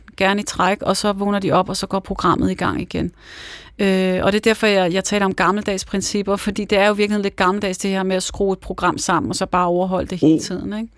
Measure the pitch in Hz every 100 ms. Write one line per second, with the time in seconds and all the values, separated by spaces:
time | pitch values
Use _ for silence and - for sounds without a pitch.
0 | - - 190 202 202 - 180 202 - 190
1 | 208 196 202 202 190 180 190 190 196 196
2 | - 190 175 170 190 185 180 - 175 175
3 | 180 - - - - - - - 202 190
4 | 185 185 - 208 220 214 214 196 180 190
5 | 185 208 196 - 175 208 208 190 - 202
6 | 185 208 196 196 - 202 208 202 208 208
7 | 208 208 196 - 185 202 202 185 202 190
8 | 190 185 - - 196 185 - 190 180 -
9 | - 175 - - 190 185 180 175 185 185
10 | - 180 147 160 - 185 196 214 226